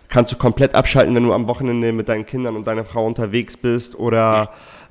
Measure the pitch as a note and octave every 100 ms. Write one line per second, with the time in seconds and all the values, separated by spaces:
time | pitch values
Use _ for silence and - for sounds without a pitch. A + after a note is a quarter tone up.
0 | - B2 A#2+ - B2+ A2+ C#3 - A2+ C3+
1 | F2 A#2+ A#2+ G2+ A2+ A#2+ C3 A#2+ A#2 A2+
2 | G#2+ A2 A2 C3+ B2 A2 A2 A2 A2 A#2
3 | A2 A#2 A2 A2 A2 - B2 A#2+ A#2+ -
4 | A#2+ A2+ A2+ A2 G#2+ - - - -